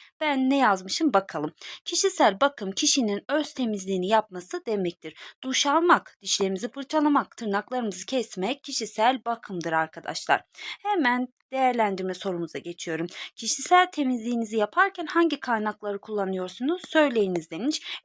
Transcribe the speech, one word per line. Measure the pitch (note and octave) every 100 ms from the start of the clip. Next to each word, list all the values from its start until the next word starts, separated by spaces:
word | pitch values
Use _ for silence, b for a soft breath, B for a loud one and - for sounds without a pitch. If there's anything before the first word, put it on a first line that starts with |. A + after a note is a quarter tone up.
| B B
Ben | D#4 C4+ C4
ne | C#4
yazmışım | A#3+ F#3+ F#3 - D#4+
bakalım. | G3 F#3+ D#3 D3+ - B B -
"Kişisel | E4+ G4 - A#3+ G3
bakım | C#4+ - F#3+
kişinin | G3 D4 C#4+ A3 G3+ -
öz | D4+ D4
temizliğini | - A#3 G3+ F#3 F#3+ F#3
yapması | A3 G#3+ F3+ F3 F4 B3+
demektir. | G#3 F3+ - D#3 - B B
Duş | C4 B3+ C#4+
almak, | D4+ F4 A3 - _
dişlerimizi | F#3+ - F#3+ F#3+ A3+
fırçalamak, | C#4 C4+ D#4 D4 C#4+ - -
tırnaklarımızı | A3 G3 G3+ B3+ A3+ F#3 -
kesmek | C4 A3 F#3 G3 C#4+
kişisel | - - G#3+ - A3+ C4 A#3
bakımdır" | A#3 - F3+ E3
arkadaşlar. | D#3+ D#3 E3 D#3 D#3+ - C#3 - B B B
Hemen | G4+ G4 B3+ B3 B3+ _ _
değerlendirme | C4 B3+ A#3+ G#3 F#3 F#3
sorumuza | F3+ G3 F3 E3 C#3
geçiyorum. | E3+ F3 F3 D#3+ E3 B B B
"Kişisel | A3+ - - F4+ F4+
temizliğinizi | D4+ C4 B3 A3+ A#3 G#3+ A3
yaparken | G#3 F4 G4 F#4+ D#4+
hangi | E4+ E4+ C#4+
kaynakları | B3 A3 G#3+ G#3 G#3 G3+
kullanıyorsunuz? | - G#3 F#3+ F#3 F#3 - C4+ F4+ -
Söyleyiniz." | D#4+ D4 A#3 F#3+ F3 D#3+
demiş. | E3 C4 - - -